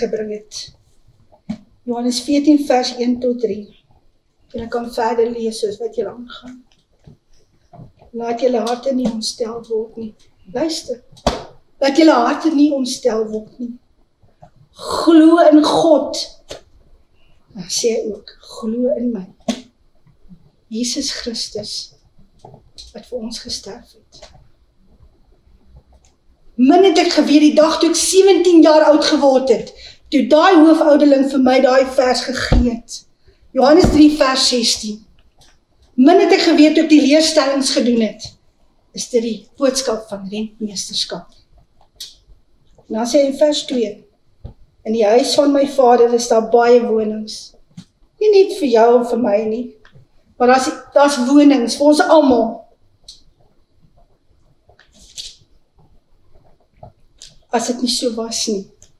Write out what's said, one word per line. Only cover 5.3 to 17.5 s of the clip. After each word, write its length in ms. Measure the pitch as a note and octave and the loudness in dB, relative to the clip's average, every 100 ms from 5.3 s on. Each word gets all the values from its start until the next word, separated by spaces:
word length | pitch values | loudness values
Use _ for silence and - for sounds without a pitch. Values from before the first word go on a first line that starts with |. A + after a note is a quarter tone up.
lees 280 | A#3 A3+ A3 | -4 -8 -6
soos 180 | G3+ G#3 | -8 -6
wat 160 | A3+ A#3 | -10 -8
julle 160 | G3 | -10
aangaan. 500 | A#3+ A#3+ - B3 B3+ _ _ _ _ - _ _ _ _ _ _ - - _ _ | -12 -20 -20 -20 -20 _ _ _ _ -20 _ _ _ _ _ _ -20 -20 _ _
"Laat 280 | A#3 A#3 A#3+ | -12 -8 -4
julle 200 | B3+ A#3+ A3 | -2 -2 -4
harte 260 | A#3+ C4+ | -6 -4
nie 160 | B3+ A#3 | -4 -4
ontstel 540 | A3 - - A3 A#3 A3+ | -6 -10 -8 -10 -10 -8
word 280 | A3 A3+ A3+ | -8 -8 -12
nie." 180 | A3 _ _ _ F#3 | -16 _ _ _ -14
Luister. 500 | A#3+ D#4+ - - A#3+ _ - - - - - _ - | -8 -6 -8 -12 -14 _ -8 -8 -8 -16 -20 _ -4
"Laat 180 | C#4 C#4+ | -2 2
julle 160 | D#4+ | 4
harte 420 | B3+ A#3+ C#4+ D#4+ | 4 0 -2 -2
nie 180 | C#4+ D4 | 0 0
ontstel 540 | C#4 B3 - B3 A3 G#3+ | 0 -6 -6 -4 -4 -6
word 300 | G#3+ G#3+ - | -10 -14 -16
nie. 140 | A#3+ B3 _ _ _ _ _ _ - _ _ | -16 -16 _ _ _ _ _ _ -20 _ _
Glo 680 | - - - D#4 E4 D#4+ E4+ D4+ | -18 -10 -4 4 6 6 6 6
in 140 | D4+ | 4
God." 760 | - C4+ E4 C#4+ - - - - - - _ _ _ _ _ _ _ _ _ | 4 0 2 2 0 -10 -14 -18 -20 -20 _ _ _ _ _ _ _ _ _